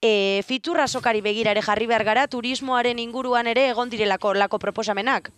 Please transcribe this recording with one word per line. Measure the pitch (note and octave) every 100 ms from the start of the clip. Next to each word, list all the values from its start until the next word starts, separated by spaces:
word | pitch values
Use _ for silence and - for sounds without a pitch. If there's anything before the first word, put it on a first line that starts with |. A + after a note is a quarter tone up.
e, | A3+ G#3 G3 G3
fitur | G3+ B3+ D#4 F4
azokari | C#4 C4 A#3+ A3
begira | G#3 G#3+ G#3+
ere | G#3
jarri | G#3 G#3 A3+
behar | A3+
gara, | G#3+ A3 C#4+
turismoaren | B3+ A#3 B3+ C4+ B3 A#3+ A#3+
inguruan | A#3 A#3+ B3+ B3 A#3
ere | A#3 C4+
egon | A#3 B3
direlako | A#3 G#3+ F#3+ G#3
lako | G3 G3+ G#3
proposamenak. | - G#3+ A3 G3+ A#3+ A#3+ -